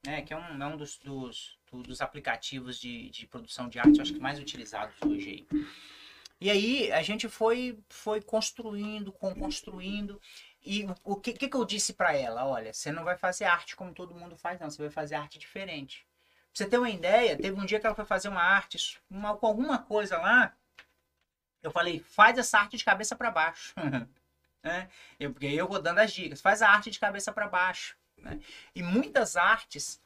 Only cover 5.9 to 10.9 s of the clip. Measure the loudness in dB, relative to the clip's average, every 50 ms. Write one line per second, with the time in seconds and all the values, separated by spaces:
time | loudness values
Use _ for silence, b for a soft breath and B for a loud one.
5.9 | B B B B B B B B _ _ 0 2 2 2 2 2 0 0 0 2
6.9 | 0 0 0 0 -4 -4 -4 -8 -4 0 2 2 2 2 0 -6 -8 -10 -18 _
7.9 | -20 -12 -6 -4 -4 -4 -4 -2 -2 -2 -2 -2 -6 -8 -10 -8 -6 -6 -6 -6
8.9 | -6 -8 -10 -10 -10 -6 -6 -6 -4 -4 -6 -6 -6 -6 -10 -12 -14 -10 -8 -6
9.9 | -6 -4 -6 -6 -10 -14 B B B B B B B B _ -6 -4 -4 -4 -6